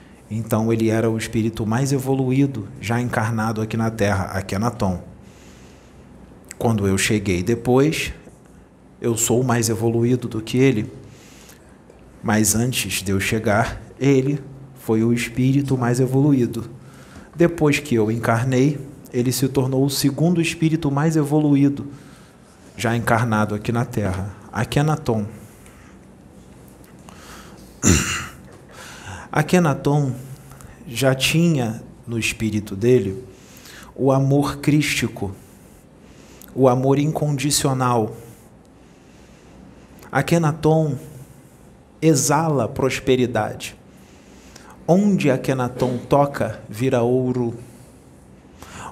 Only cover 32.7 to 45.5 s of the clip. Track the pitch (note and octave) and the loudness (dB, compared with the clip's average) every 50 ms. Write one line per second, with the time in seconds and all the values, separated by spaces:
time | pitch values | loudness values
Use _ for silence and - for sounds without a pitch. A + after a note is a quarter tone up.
32.7 | G2+ G2 A2 B2 B2+ B2 G2+ G2 F#2+ - - - - - - - - - - - | -6 0 4 4 4 4 4 0 -6 -8 -12 -16 -20 -20 -20 -20 -20 -20 -20 -20
33.7 | - - - - - - A#2+ C3+ C3+ C3+ C#3 C3+ C#3 C#3+ C#3+ C#3+ - - - D3+ | -20 -20 -20 -16 -6 -2 2 2 2 4 4 2 2 2 2 0 -4 -4 0 2
34.7 | C#3+ D3+ C#3+ - - - B2+ A2+ - - G2+ F#2+ G2 - - - - - - - | 2 2 2 0 -2 -2 -4 -4 -6 -6 -10 -10 -10 -12 -18 -20 -20 -20 -20 -20
35.7 | - - - - - - - - - - - - - - - - - B2+ C3 B2+ | -20 -20 -20 -20 -20 -20 -20 -20 -20 -20 -20 -20 -20 -20 -20 -10 -2 2 4 4
36.7 | B2 C3 C3 C3+ C#3 C#3+ D3 D#3 D#3 - D3+ D3 D3 C3 C3 D3 C#3+ - - C#3+ | 4 4 2 2 2 2 0 -2 -2 -2 -2 -2 -2 -2 -2 -2 -2 0 0 0
37.7 | C3 B2+ B2+ B2 B2 A#2+ A2 G#2 - - - - - - - - - - - - | 0 0 0 0 2 0 0 -2 -4 -12 -18 -20 -20 -20 -20 -20 -20 -20 -20 -20
38.7 | - - - - - - - - - - - - - - - - - - - - | -20 -20 -20 -20 -20 -20 -20 -20 -20 -20 -20 -20 -20 -20 -20 -20 -20 -20 -20 -20
39.7 | - - - - - - - - - B2+ C#3 - E3+ E3+ E3+ D3 D#3 D#3 - D#3 | -20 -20 -20 -20 -20 -20 -14 -4 -4 -2 0 2 2 2 2 0 -2 0 2 2
40.7 | D#3+ D#3+ D#3+ D3 C3 B2+ - - - - - - - - - - - - - - | 4 4 2 0 -2 -6 -10 -14 -18 -20 -20 -20 -20 -20 -20 -20 -20 -20 -20 -20
41.7 | - - - - - - - D#3+ D#3 C3 A#2 B2+ C#3+ D3+ E3 D#3+ D3+ C3 A2+ G2+ | -20 -20 -20 -20 -8 0 2 4 4 4 2 2 2 2 2 0 0 0 0 -2
42.7 | - - C3+ C3 - - - - B2+ B2+ B2 A2+ A#2 G#2+ G#2+ A2 - - - - | -2 -2 -2 0 -2 -2 0 0 2 2 2 0 0 -2 -4 -4 -6 -10 -12 -14
43.7 | - - - - - - - - - - - - - - - - - - - - | -14 -16 -20 -20 -20 -20 -20 -20 -20 -20 -20 -20 -20 -20 -20 -20 -20 -20 -20 -20
44.7 | - - - - E3 F#3+ G#3 G#3 F#3+ D3+ C#3 C#3+ B2 - - - | -20 -8 0 2 4 4 4 4 2 2 2 2 0 0 0 -2